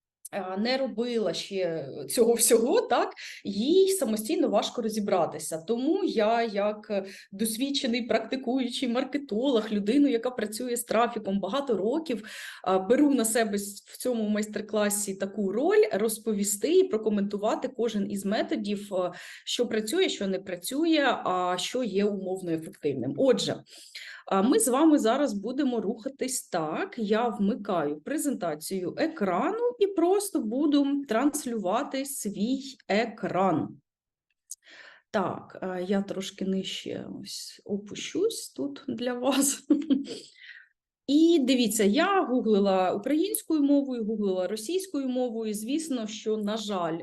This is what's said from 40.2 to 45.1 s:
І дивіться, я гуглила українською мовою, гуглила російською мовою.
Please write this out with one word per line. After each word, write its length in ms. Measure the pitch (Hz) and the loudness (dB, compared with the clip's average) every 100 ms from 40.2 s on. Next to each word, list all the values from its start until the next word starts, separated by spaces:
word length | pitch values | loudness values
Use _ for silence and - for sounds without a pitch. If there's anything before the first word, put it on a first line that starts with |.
| - - - - - _ _ _ - | -14 -20 -20 -20 -20 _ _ _ 0
І 260 | 294 330 339 | 6 6 6
дивіться, 460 | 247 254 233 220 | 4 4 4 4
я 380 | 202 233 359 392 | 4 4 4 2
гуглила 680 | 262 247 220 202 196 190 185 | 2 0 4 4 4 4 2
українською 720 | 196 226 302 392 427 - 320 | 0 0 0 0 -2 -2 2
мовою, 420 | 277 285 254 247 | 4 4 2 -2
гуглила 440 | 214 220 202 185 180 | -2 0 0 0 -2
російською 600 | 220 - 359 381 285 | -4 -4 -4 -2 -4
мовою. 460 | 262 | -2